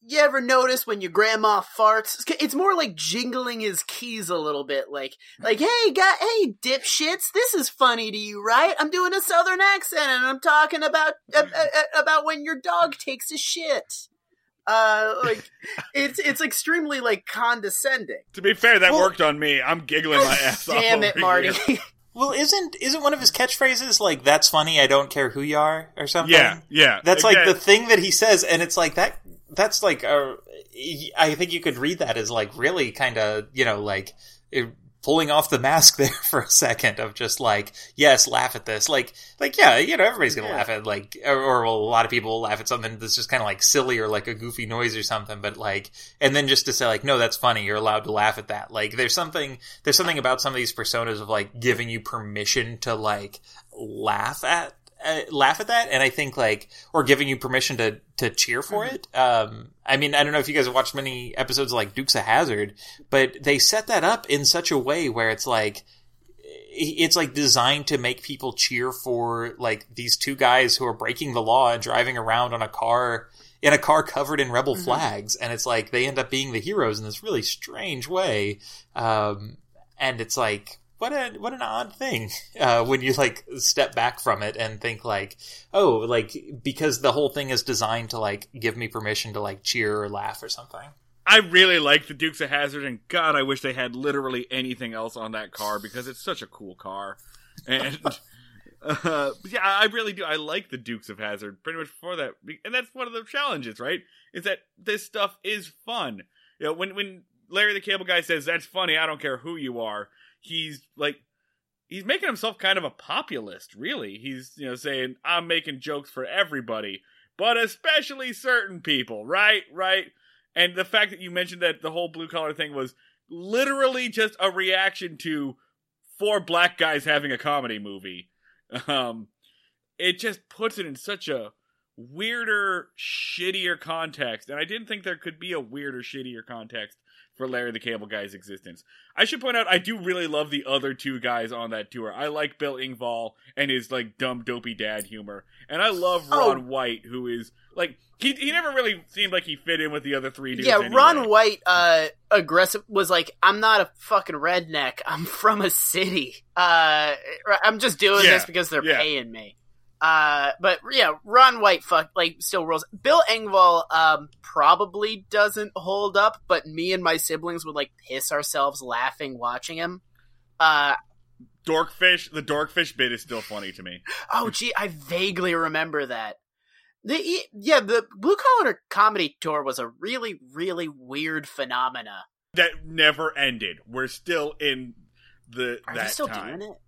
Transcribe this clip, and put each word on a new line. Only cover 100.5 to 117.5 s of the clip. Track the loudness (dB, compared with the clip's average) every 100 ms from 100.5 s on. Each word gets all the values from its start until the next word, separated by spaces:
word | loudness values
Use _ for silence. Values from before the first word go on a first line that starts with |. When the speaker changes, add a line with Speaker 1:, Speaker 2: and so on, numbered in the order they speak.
| -8 -8
Speaker 2:
the | -14
Dukes | -10 -12 -12
of | -10
Hazzard | -8 -8 -12 -14
pretty | -12 -10
much | -12
for | -14 -12 -8
that. | -8 -12
Be-, | -20 -16
and | -6
that's | -6 -6
one | -10 -10
of |
the | -10
challenges, | -10 -6 -4 -6 -8 -10
right? | -6 -6 _ _ _
Is | -10
that | -6 -8 _ _
this | -6 -6
stuff | -6 -6 -6 -6
is | -8 -8 -8 _
fun. | -10 -8 -6 -10 -18 _ _ _
You | -8
know, |
when, | -6 -8
when | -8 -10 -12 _ _ _
Larry | 0 0
the | 0
Cable | -4 -6 0
Guy | -2
says, | 0 -4 -2
"That's | -6 -6
funny, | -6 -2 0
I | -2
don't | -4
care | -6 -8
who | -10 -10
you | -8 -6
are," | -6 -8 -10 _ _ _
he's, | -10 -8 -8 -12 _ _
like, | -6 -6 _ _ _ _ _ _ _
he's | -16 -4
making | -4 -2
himself | -4 -6 -4
kind | -2 0
of |
a | -2
populist, | _ -8 -8 -6 -10 -12 -16 -20
really. | -14 -10 -8 -10 -12
He's, | -14 -14 -16 -14
you | -12
know, | -8
saying, | -6 -6 -6 -8
"I'm | -4 -4 -2
making | -4 -4 -12
jokes | -8 -10 -10
for | -12
everybody, | -8 -4 -2 -4 -6 -8 -8 -12 _ _ _ -4
but | 0